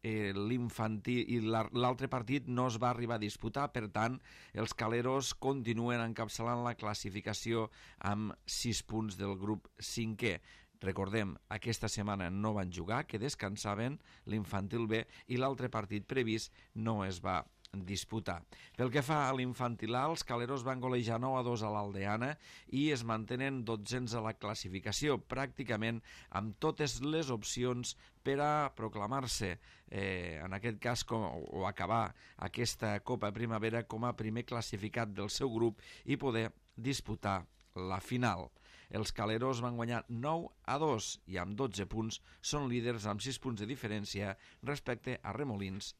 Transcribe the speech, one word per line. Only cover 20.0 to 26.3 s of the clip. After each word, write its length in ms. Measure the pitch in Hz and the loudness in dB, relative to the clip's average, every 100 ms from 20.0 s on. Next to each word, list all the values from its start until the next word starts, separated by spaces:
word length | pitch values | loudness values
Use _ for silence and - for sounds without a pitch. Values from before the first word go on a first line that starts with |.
| 143 | 2
els 140 | 165 - | 0 0
caleros 380 | 120 120 139 120 | 0 0 0 -2
van 140 | 131 | -2
golejar 360 | 127 123 113 117 | 2 2 2 2
nou 140 | 131 131 | 2 2
a 60 | |
dos 200 | 120 120 | 2 0
a 80 | 107 | 0
l'Aldeana 640 | 104 101 98 98 107 127 151 - - - 131 | 0 -2 -2 0 0 0 -4 -10 -20 -4 2
i 140 | 151 | 4
es 140 | 139 117 | 4 2
mantenen 540 | 110 107 123 139 135 113 | 0 0 -2 0 0 -2
dotzens 480 | 113 101 123 123 117 | -2 0 -2 0 0
a 80 | |
la 100 | 110 110 | -2 -2
classificació, 840 | 107 110 95 92 90 - 147 127 | -4 -4 -4 -4 -2 0 4 2
pràcticament 840 | - 131 135 - 127 110 113 117 - - | 2 -2 -2 -4 -2 0 2 -2 -6 -18
amb 280 | - | -4